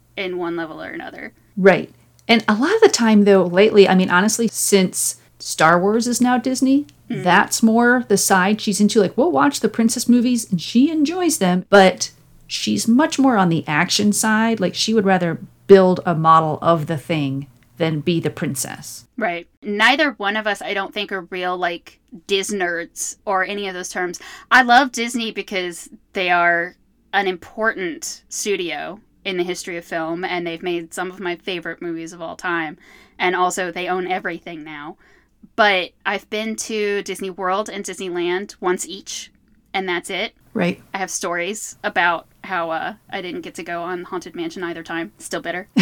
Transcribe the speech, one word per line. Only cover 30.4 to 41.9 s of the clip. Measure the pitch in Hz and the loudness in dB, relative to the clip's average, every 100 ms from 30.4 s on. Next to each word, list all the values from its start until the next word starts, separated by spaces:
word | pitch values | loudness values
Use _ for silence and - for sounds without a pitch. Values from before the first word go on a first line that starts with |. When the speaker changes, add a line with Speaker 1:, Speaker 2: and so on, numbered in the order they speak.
Speaker 1:
they've | 175 165 | -6 -6
made | 180 170 165 | -6 -6 -8
some | - 185 | -10 -10
of | 185 | -8
my | 180 170 | -8 -8
favorite | - 175 165 165 | -8 -8 -8 -10
movies | 170 165 165 | -8 -8 -10
of | 175 | -12
all | 165 | -14
time. | - 180 170 156 151 _ - _ - | -10 -6 -4 -6 -10 _ -20 _ -6
And | 180 170 | -2 0
also, | 180 185 180 | 0 -2 -6
they | 175 180 | -6 -4
own | 185 180 | -4 -4
everything | 185 180 170 - 160 | -4 -6 -8 -12 -16
now. | 156 147 151 - _ _ _ _ - | -14 -14 -14 -16 _ _ _ _ -8
But | - 208 185 175 _ | 2 2 2 -2 _
I've | - 202 - | -6 -6 -6
been | 214 220 214 | -6 -6 -8
to | - 220 208 202 | -6 -4 -2 -2
Disney | 190 185 190 | -6 -8 -10
World | 180 185 196 214 | -6 -2 -2 -4
and | 196 | -8
Disneyland | 196 185 190 175 175 185 202 - | -10 -10 -8 -4 -2 -2 -6 -6
once | 185 185 - | -2 -2 -4
each, | - - - - _ _ _ _ | -8 -10 -14 -14 _ _ _ _
and | 196 190 | -6 -4
that's | 175 - | -4 -4
it. | 185 226 - _ | -6 -6 -10 _
Speaker 2:
Right. | - 175 190 _ | -2 -2 -4 _
Speaker 1:
I | 196 | -8
have | 185 | -6
stories | - 180 175 175 214 - - | -6 -6 -4 -6 -8 -12 -10
about | 208 | -6